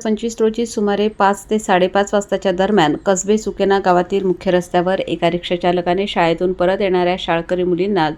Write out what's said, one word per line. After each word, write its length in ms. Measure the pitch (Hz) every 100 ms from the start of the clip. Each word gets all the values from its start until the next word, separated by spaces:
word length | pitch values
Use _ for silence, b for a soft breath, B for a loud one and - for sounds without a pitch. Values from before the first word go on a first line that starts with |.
पंचवीस 320 | 226 214 233 226
रोजी 260 | 220 226 226
सुमारे 420 | 226 202 202 214
पाच 360 | 214 196 202 -
ते 80 | 214
साडेपाच 560 | 214 180 180 196 202
वाजताच्या 380 | 208 202 196 196
दरम्यान 440 | 180 196 208 151 -
कसबे 420 | 202 185 196 220
सुकेना 400 | 202 185 196 196
गावातील 460 | 190 175 175 196
मुख्य 260 | 190 175 190
रस्त्यावर 480 | 180 175 180 175 190
एका 320 | - 170 170
रिक्षा 260 | 175 - 175
चालकाने 500 | 180 175 175 185 208
शाळेतून 460 | 196 170 165 185
परत 280 | 185 180 196
येणाऱ्या 360 | 196 180 175 185
शाळकरी 440 | - 170 170 180
मुलींना 480 | 180 170 196 190 156